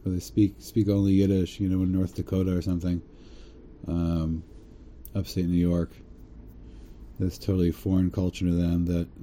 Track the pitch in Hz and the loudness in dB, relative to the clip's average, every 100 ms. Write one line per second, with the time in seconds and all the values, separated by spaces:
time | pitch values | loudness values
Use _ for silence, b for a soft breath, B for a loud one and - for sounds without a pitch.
0 | 95 90 - - 101 - - 113 101 101 | -4 -4 -4 2 2 0 -6 0 2 4
1 | 98 95 98 95 87 - 95 92 92 92 | 4 6 6 4 0 -2 0 2 2 0
2 | 92 - 87 95 92 90 92 87 90 87 | 0 -4 -2 0 2 0 0 -2 0 -2
3 | - B B B B B B - - 85 | -4 B B B B B B -14 -6 -2
4 | 85 85 80 82 - b b b b b | 0 0 0 -4 -8 b b b b b
5 | - 101 92 95 87 87 87 85 85 - | -10 -6 -4 -2 2 2 4 2 -2 -6
6 | - - - - - - B B B B | -20 -20 -20 -18 -18 -18 B B B B
7 | B - 92 - - 95 87 - 95 95 | B -4 -4 -2 0 2 2 2 0 2
8 | 92 98 90 - 90 87 87 85 85 87 | 2 2 -2 0 0 2 2 2 2 0
9 | 85 - | -2 -6